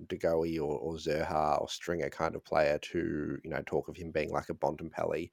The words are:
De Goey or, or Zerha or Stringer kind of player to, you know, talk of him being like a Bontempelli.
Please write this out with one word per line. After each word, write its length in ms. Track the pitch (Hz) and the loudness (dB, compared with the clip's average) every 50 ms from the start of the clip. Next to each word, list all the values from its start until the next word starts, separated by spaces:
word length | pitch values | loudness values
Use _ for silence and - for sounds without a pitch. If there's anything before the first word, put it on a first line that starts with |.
| 85 | -8
De 120 | - 92 82 | -8 -4 0
Goey 400 | - 85 82 82 82 85 82 80 | 2 2 4 4 2 2 0 0
or, 180 | 73 73 73 | 0 0 -2
or 200 | 62 - 80 82 | -2 -2 -4 -4
Zerha 640 | 78 78 80 73 78 80 - 82 78 76 73 73 - | -2 0 0 2 2 0 2 2 2 4 4 4 2
or 120 | - - | 2 -2
Stringer 400 | - - - 85 87 82 73 71 | -6 -6 -4 -2 -2 0 -2 -4
kind 240 | - - 80 82 - | -2 0 -2 -2 -2
of 100 | - - | -4 -6
player 340 | - - 80 78 73 73 76 | 2 4 4 6 6 4 2
to, 560 | - - - 85 82 80 78 76 73 78 71 69 | 0 -2 -2 -2 0 0 -2 -2 -2 -2 -4 -4
you 60 | - 80 | -6 -4
know, 140 | 76 73 78 | -4 -4 -4
talk 240 | - - 73 - - | 0 0 0 0 -2
of 80 | 71 | -8
him 140 | 82 85 80 | -10 -10 -2
being 200 | 73 78 76 82 | 0 0 0 2
like 200 | - 71 - - | 0 -2 -2 -2
a 40 | 82 | -2
Bontempelli. 760 | - 71 71 78 78 85 78 - 82 82 80 78 78 87 - | 0 0 0 0 -2 -8 -6 -4 -2 0 0 0 -2 -4 -6